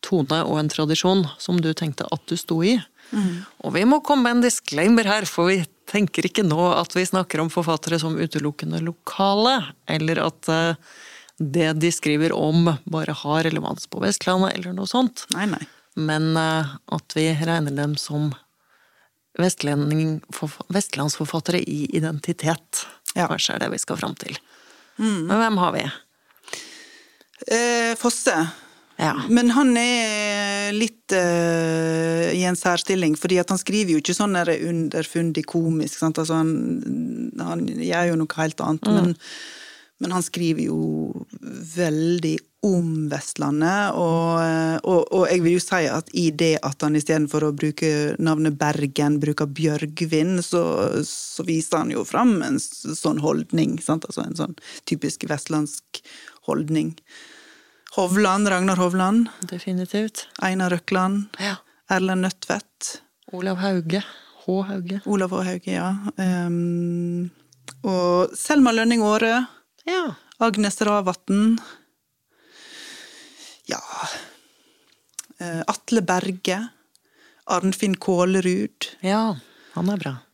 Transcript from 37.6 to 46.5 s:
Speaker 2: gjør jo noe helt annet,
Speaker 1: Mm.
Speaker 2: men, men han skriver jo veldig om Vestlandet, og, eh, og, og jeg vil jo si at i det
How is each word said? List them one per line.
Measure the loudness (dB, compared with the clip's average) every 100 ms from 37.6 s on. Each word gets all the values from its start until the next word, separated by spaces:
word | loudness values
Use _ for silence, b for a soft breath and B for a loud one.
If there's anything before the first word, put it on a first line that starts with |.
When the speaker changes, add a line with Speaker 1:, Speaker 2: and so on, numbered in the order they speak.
| -4
Speaker 2:
gjør | -4 -2 0 2
jo | 2
noe | -2 -2
helt | -4 -2
annet, | -2 -2
Speaker 1:
Mm. | 2
Speaker 2:
men, | 4 4 0 B B B B B B B _
men | -4
han | -2
skriver | -4 -2 -2 0 0
jo | -2 -2 -2 -4 -8 -12 -14 -14 -14 -10 -2
veldig | 0 2 2 0 0 -4 -6 _
om | 2 2 2 0 -2
Vestlandet, | -4 -8 -4 0 2 2 2 0
og, | 0 2 2 2 2
eh, | 2 0 0 0
og, | 2 2 4
og | 2 4
jeg | 4
vil | 4
jo | 2
si | 2 0 2
at | 0 -2
i | 0 0
det | 4 2